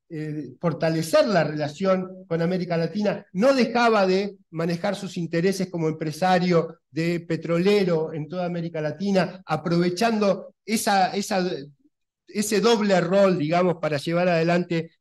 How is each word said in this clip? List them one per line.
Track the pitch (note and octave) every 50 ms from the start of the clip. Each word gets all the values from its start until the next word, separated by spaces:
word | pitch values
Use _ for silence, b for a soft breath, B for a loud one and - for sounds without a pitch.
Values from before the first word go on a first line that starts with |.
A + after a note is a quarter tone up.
| _ _
eh, | E3+ D3+ D#3 D#3 D3+ D3+ C#3+ B2 B2+ -
fortalecer | - E3+ C#3+ - E3 D#3+ D#3+ D#3+ D#3+ - - D#4 D4+
la | A#3+ G3+ E3+ D#3
relación | D3+ D#3 D3+ D3+ C#3+ - - F#3+ F#3+ F#3+ F#3 F3+ - - - - -
con | E3 E3
América | E3 F3 F#3 F3 F3 E3+ E3+
Latina, | E3 E3 D#3+ - G#3 G#3 G3+ E3 D3+ - _
no | - F3+ A3 C#4 C#4
dejaba | C4 A3+ A3+ - A#3+ A#3+ A#3 A3+ G#3 G3
de | F#3+ F#3 F#3+ G3+ G3+ G3 - _ _
manejar | - D#3+ E3 F3 E3+ E3+ - G3+ G3 -
sus | G3 F3+ -
intereses | F3+ E3+ E3 E3+ E3 E3 G3 F#3+ G3 F#3 F#3
como | - E3+ D#3+ D#3
empresario | D#3 D#3 E3 D#3 D3 D3+ F#3 F#3 F#3 F3+ F3 F3+ F3 E3 E3 E3 - - _ _
de | - D3+ E3 E3+ F3 E3
petrolero | E3+ - E3 D#3+ - D#3+ E3+ E3+ F3+ G3+ G#3 G#3 F#3+ F3 E3+ D#3 D#3+ D#3+ D#3+
en | D#3 D3+ D#3
toda | F3+ F#3 F3+
América | F3 F3 E3+ E3 E3+ E3 D#3+
Latina, | D3+ D3+ D3+ - G3 G3 G3 F#3+ E3 - - - -
aprovechando | - D#3 D3+ - F3 E3+ E3+ F3 F3+ F3 - A3+ A#3 A3+ G#3 G#3 G3 F#3 - - - - _ _
esa, | - A3 A3 - A3 G3+ G3 F#3 E3+ -
esa, | G3 G3+ - G#3+ F#3 F3+ F#3 E3 C#3+ C#3+ - - _ _ _ _ _ _ _ _ _ _ _
ese | - G#3 G#3 - A3 G3
doble | F#3 A#3 A#3+ G#3 G#3+ G3+ G3 F3
rol, | E3+ E3 F#3+ G3 G3+ F#3+ F3 C#3+
digamos, | D3 D3+ E3 F3 F#3 F3+ E3 E3+
para | - D3+ D3+
llevar | C#3 - E3 E3+ E3+ F3+ F#3
adelante | F3 D#3+ E3 E3+ F3 F3+ F3 F3 E3+ E3 D#3+ E3 - _